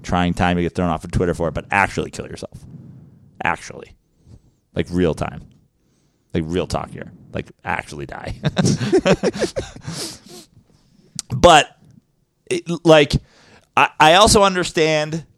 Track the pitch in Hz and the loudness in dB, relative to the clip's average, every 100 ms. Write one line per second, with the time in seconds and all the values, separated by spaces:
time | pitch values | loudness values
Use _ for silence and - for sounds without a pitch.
0 | - 87 90 87 90 87 87 - 90 80 | -4 -2 -2 0 0 0 -4 -4 -4 -4
1 | 90 - 90 82 82 76 - 98 95 - | -4 -4 -2 -2 -4 -6 -4 0 0 -2
2 | 73 - - - - - - - - - | -8 -10 -16 -16 -18 -20 -20 -20 -20 -20
3 | - _ _ _ - 80 - - - - | -20 _ _ _ -6 -6 -10 -18 -20 -20
4 | _ _ _ - _ _ _ - 85 87 | _ _ _ -20 _ _ _ -8 -4 0
5 | 87 71 76 - - _ _ _ _ _ | 0 0 -8 -10 -20 _ _ _ _ _
6 | _ _ _ 85 78 90 78 73 - - | _ _ _ -6 -2 -4 -4 -6 -6 -14
7 | - - - - - - - 87 - 73 | -18 -20 -12 -12 -12 -14 -8 -6 -8 -14
8 | 71 - - - - - - - 208 349 | -14 -12 -12 -6 -6 -2 -2 0 0 0
9 | - - 494 - 605 - - - - 165 | 2 0 0 -4 -6 -6 -12 -16 -14 -12
10 | - - - 359 320 _ _ _ _ _ | -12 -16 -20 -20 -20 _ _ _ _ _
11 | _ - - 127 175 156 131 _ _ - | _ -16 -8 4 6 6 4 _ _ -20
12 | _ _ _ _ _ 175 160 170 165 156 | _ _ _ _ _ -8 -6 -2 6 6
13 | 147 - - _ _ - _ - 143 _ | 6 0 -6 _ _ -20 _ 0 0 _
14 | 156 175 214 220 196 185 170 - 156 156 | 6 8 6 6 4 2 -4 0 2 2
15 | 156 160 147 | -2 -6 -12